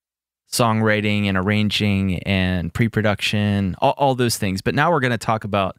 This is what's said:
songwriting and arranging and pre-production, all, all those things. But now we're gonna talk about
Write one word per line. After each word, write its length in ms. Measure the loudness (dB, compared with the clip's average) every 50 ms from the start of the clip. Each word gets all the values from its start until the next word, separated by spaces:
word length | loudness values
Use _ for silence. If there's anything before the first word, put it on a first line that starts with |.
| _ _ _ _ _ _ _ _ _ _
songwriting 720 | -2 0 2 2 2 2 2 2 2 2 0 0 0 0 0
and 120 | 0 0 0
arranging 840 | 0 0 0 2 0 0 0 0 0 0 2 2 0 0 -2 -4 -2
and 500 | -2 0 0 0 0 0 -2 -4 -4 -2
pre-production, 1000 | 0 -2 0 0 0 0 0 0 0 -2 -2 -2 0 0 2 2 0 0 -2 -2 0
all, 140 | 0 0 0 2
all 180 | 2 0 2
those 220 | 2 0 0 0 -2
things. 240 | -2 -2 -4 -2
But 140 | -2 -2 0
now 160 | 0 2 2
we're 80 | 2 2
gonna 180 | 0 0 -2 -2
talk 260 | -2 -2 -4 -4 -4
about 320 | -2 -2 0 0 -2 -4